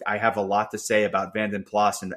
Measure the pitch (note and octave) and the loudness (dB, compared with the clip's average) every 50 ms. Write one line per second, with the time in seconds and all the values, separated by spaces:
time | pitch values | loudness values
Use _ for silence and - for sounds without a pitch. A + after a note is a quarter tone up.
0 | - - G#2 G#2 A2+ A2+ G2 A2 G2+ F#2+ G2+ G#2 G#2+ - - G#2 - - A2+ G#2+ | -6 -4 -2 2 2 2 2 0 0 2 0 0 0 -2 -6 -8 -2 2 2 2
1 | G#2 G2 - F#2+ G2 F#2 - G#2+ G#2+ G#2 G2+ G2 F#2 - - G#2 G#2 G2+ G2 - | 4 2 2 0 -2 -2 -2 -4 -2 -2 -4 -6 -6 -2 0 2 2 2 2 0
2 | - F#2 F2 | -6 -10 -10